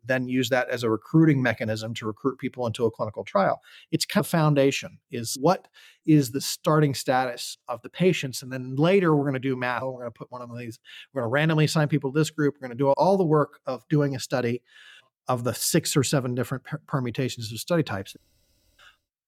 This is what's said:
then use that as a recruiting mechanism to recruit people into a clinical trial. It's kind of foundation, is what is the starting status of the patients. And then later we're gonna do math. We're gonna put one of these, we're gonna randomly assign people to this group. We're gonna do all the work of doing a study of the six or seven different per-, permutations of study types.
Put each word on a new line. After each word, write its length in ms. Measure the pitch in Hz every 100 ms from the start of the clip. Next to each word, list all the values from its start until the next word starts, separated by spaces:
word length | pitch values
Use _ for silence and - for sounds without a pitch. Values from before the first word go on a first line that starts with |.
| 113
then 220 | 131 127
use 220 | 127 123
that 200 | 131 123
as 140 | 123
a 60 | 117
recruiting 500 | 110 - 160 160 139
mechanism 540 | 127 110 113 110 110 117
to 100 | 110
recruit 320 | 110 135 127
people 300 | 127 - 120
into 180 | 110 113
a 60 |
clinical 320 | - 110 104
trial. 360 | 101 202 180 - - - -
It's 160 | 156 -
kind 180 | 202
of 40 | -
foundation, 720 | 170 151 143 135 - - - _
is 260 | 120 113 131
what 260 | 143 190 - _ - _ -
is 240 | 151 123
the 120 | 135
starting 520 | - - 170 156 151
status 640 | 127 - 127 127 123 - - -
of 140 | 117
the 80 | 113
patients. 540 | - 185 165 135 117
And 100 | 127
then 220 | 131 127 131
later 400 | 165 196 175 151
we're 100 | 143
gonna 140 | 131
do 160 | 131 127
math. 260 | 123 120
We're 160 | 131 123
gonna 140 | 123
put 200 | - -
one 120 | 123
of 120 | 120 120
these, 220 | 120 113 - - -
we're 120 | 135
gonna 80 | 117
randomly 340 | 139 160 156 151
assign 220 | 165 147
people 240 | 151 135
to 60 | 143
this 100 | 151
group. 280 | - 143 -
We're 60 | 127
gonna 100 | 120
do 140 | 139
all 260 | 139 165 190
the 80 | 170
work 360 | 151 139 - -
of 180 | 131 -
doing 260 | 147 143 127
a 40 |
study 420 | - 131 120 120 - - - - _ _ -
of 160 | 123
the 120 | 120 110
six 420 | - 165 - 151
or 60 |
seven 320 | 127 143 123 123
different 300 | 123 131 -
per-, 160 | 143 -
permutations 640 | 143 123 113 127 123 107
of 80 | 113
study 220 | - 170
types. 340 | - 98 98 - _ _ _ _ _ _ - _ _ _